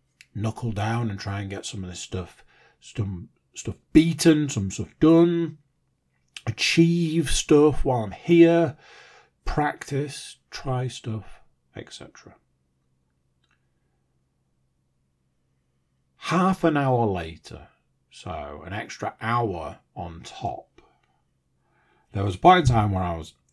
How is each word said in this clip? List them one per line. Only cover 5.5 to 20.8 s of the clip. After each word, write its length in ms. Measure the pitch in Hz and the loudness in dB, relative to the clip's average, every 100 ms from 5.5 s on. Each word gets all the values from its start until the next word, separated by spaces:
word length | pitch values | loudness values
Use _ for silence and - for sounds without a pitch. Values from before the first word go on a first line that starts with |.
| - _ _ _ _ _ _ _ - - | -8 _ _ _ _ _ _ _ -14 -12
achieve 840 | - - - 165 170 165 160 147 | -6 0 4 4 4 0 0 0
stuff 520 | - - 151 151 139 | 0 4 6 6 4
while 200 | 143 123 | 0 0
I'm 80 | 107 | -4
here, 640 | 98 - 170 165 170 160 135 - - - - _ _ - | -8 2 6 8 6 2 -4 -18 -20 -20 -20 _ _ -6
practice, 920 | - 147 - - 143 143 139 - - _ | -2 -2 -4 -6 -6 -4 -8 -16 -20 _
try 360 | - - 127 127 | -12 -6 -4 -4
stuff, 540 | - - 110 101 - - _ _ - | -8 -8 -8 -10 -18 -20 _ _ -18
et 160 | - | -18
cetera. 440 | - - - - - _ _ _ _ _ _ _ _ _ _ _ _ _ _ _ _ _ _ _ _ _ _ _ _ _ _ _ _ _ _ _ _ _ _ _ _ _ _ | -18 -20 -20 -20 -20 _ _ _ _ _ _ _ _ _ _ _ _ _ _ _ _ _ _ _ _ _ _ _ _ _ _ _ _ _ _ _ _ _ _ _ _ _ _
Half 460 | - 165 185 185 | -4 0 2 2
an 140 | 165 147 | 0 2
hour 280 | 135 127 113 | 2 2 0
later, 640 | 92 82 82 - 73 76 _ _ _ _ | -2 -6 -12 -18 -20 -20 _ _ _ _
so 520 | - - 82 73 73 80 | -18 -12 -10 -10 -14 -12
an 80 | |
extra 420 | 101 - - 107 - | -10 -12 -10 -10 -8
hour 580 | 110 120 117 87 78 82 _ - | -2 -2 -2 -4 -10 -14 _ -14
on 260 | 85 85 | -14 -14
top, 580 | - - - - - _ | -16 -10 -8 -10 -14 _